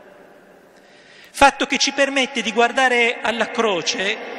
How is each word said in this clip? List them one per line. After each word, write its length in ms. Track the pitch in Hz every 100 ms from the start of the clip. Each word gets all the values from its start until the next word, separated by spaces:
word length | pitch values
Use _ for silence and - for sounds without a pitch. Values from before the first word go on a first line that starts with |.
| - - - - - - - - - - - - -
Fatto 340 | - 277 - 262
che 120 | 262
ci 140 | -
permette 500 | - 269 277 254 233
di 100 | 214
guardare 680 | 208 233 254 262 240 233 -
alla 280 | 220 226 214
croce 680 | - 220 175 - - 196 226 -